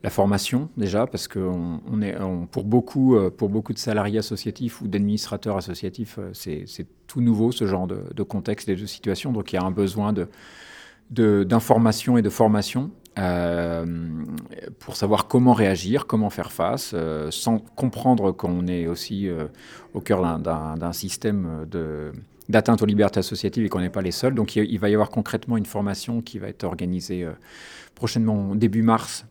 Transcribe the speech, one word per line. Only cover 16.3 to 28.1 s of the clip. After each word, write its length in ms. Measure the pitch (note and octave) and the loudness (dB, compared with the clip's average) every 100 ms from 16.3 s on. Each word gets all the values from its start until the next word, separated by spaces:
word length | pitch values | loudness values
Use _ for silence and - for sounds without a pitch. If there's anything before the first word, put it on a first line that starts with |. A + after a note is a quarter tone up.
faire 200 | - E2+ | -4 -8
face, 420 | - F2 C3 - | -2 0 0 -4
euh, 360 | F2 D#2+ D#2 D2+ | -4 -4 -4 -4
sans 280 | - B2 A2+ | -2 0 0
comprendre 760 | - - B2+ - B2 A#2+ G2 | -2 -4 -4 2 4 4 4
qu'on 340 | F2+ F#2 F2 F2+ | 0 -2 -2 -2
est 200 | F2+ E2 | -2 -2
aussi, 420 | F2 - G2 G2 | -4 -6 -4 -4
euh, 160 | E2 D2+ - - - - | -4 -6 -12 -20 -20 -12
au 80 | G2+ | -10
cœur 220 | - F#2+ | -8 -6
d'un, 160 | F2 D#2+ | -4 -4
d'un, 380 | E2 D#2 D#2 D#2 | -6 -6 -6 -8
d'un 160 | E2+ | -8
système 720 | E2+ F#2+ - A2+ G2+ E2+ D#2+ D#2+ | -8 -10 -6 -6 -4 -6 -8 -8
de, 400 | F#2+ D#2+ D2+ D2+ - - _ - | -8 -8 -8 -10 -14 -20 _ 2
d'atteinte 320 | A2+ G#2+ A2+ | 2 4 4
aux 60 | G#2+ | 4
libertés 340 | G#2 G2+ - | 4 4 2
associatives 460 | F#2 G2+ G2+ A#2+ G#2+ | -2 -2 -2 0 0
et 20 | |
qu'on 120 | F#2 | 0
n'est 100 | F2+ | -2
pas 100 | G2 | -2
les 120 | F#2 | -4
seuls. 220 | - B2+ | 0 0
Donc, 220 | B2 G#2 A2 | 0 0 0
il, 80 | |
il 160 | G#2+ G#2 | 0 0
va 80 | G#2 | 2
y 60 | |
avoir 160 | G#2 G#2 | 2 2
concrètement 480 | - G#2+ A2 - A2+ | 0 -4 -6 -2 -2
une 80 | G2+ | -2
formation 560 | G#2 G2+ F#2+ - A#2 | -4 -4 -4 -4 -6
qui 160 | A2+ G2 | -6 -10
va 100 | G2 | -10
être 160 | G2+ | -6
organisée, 580 | F#2 F2 F2+ F2+ - F2+ | -6 -4 -4 -4 -4 -6
euh, 100 | E2+ - - - - - - | -6 -10 -18 -20 -20 -20 -20
prochainement, 600 | - A#2 | -6 -2